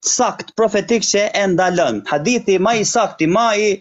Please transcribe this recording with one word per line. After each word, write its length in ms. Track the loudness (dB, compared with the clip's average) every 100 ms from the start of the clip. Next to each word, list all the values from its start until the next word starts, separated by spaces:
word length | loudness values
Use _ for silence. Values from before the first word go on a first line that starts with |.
sakt 500 | -4 -2 -2 -2 -12 -2
profetik 480 | 0 0 0 0 0
që 180 | 0 0
e 100 | 0 0
ndalon. 500 | 2 2 2 0 -2 -2
Hadithi 480 | -2 0 -2 0 0
më 160 | 2 0
i 60 | 0
sakti, 400 | 0 -2 -2 0 2
më 100 | 2 0
i 80 | 0 -2